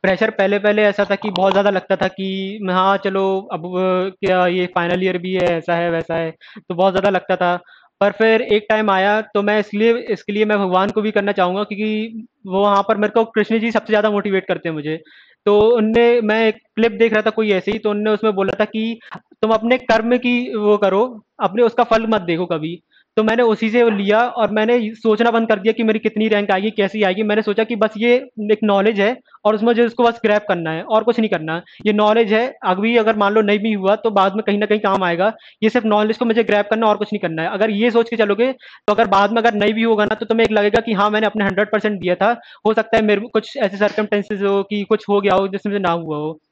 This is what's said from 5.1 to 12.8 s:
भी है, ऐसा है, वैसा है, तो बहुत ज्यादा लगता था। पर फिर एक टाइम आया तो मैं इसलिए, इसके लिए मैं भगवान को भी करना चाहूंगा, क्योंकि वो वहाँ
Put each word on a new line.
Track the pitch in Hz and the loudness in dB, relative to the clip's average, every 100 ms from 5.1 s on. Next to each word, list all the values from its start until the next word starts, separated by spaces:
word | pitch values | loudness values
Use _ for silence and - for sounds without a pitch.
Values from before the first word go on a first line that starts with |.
| 185 | -2
भी | 185 | -4
है, | 185 | -2
ऐसा | 175 170 165 | 0 -2 -2
है, | 170 170 | -2 -2
वैसा | 165 165 | -4 -4
है, | 165 165 160 - 214 _ | -4 -4 -10 -20 -20 _
तो | |
बहुत | 175 196 | 0 2
ज्यादा | 190 196 | 2 0
लगता | 185 - 185 | 0 -2 0
था। | 180 175 - - _ _ | 0 -2 -6 -20 _ _
पर | 202 | -2
फिर | - 220 226 | 2 2 2
एक | 254 208 208 | 2 -2 2
टाइम | 214 214 | 0 2
आया | 190 196 214 | 2 2 0
तो | 214 208 | -2 -2
मैं | 208 214 | 0 0
इसलिए, | 208 202 226 233 | -2 0 2 2
इसके | 240 196 - | -2 -6 -4
लिए | 208 | -2
मैं | 214 208 | 0 2
भगवान | 196 185 202 | 2 2 0
को | 214 | -2
भी | 208 | 0
करना | 202 202 | -2 -2
चाहूंगा, | 196 180 190 | 0 0 0
क्योंकि | 208 202 214 214 226 226 226 _ 190 | -6 -4 -4 -4 -6 -12 -18 _ -6
वो | 185 | 0
वहाँ | 202 202 | 2 2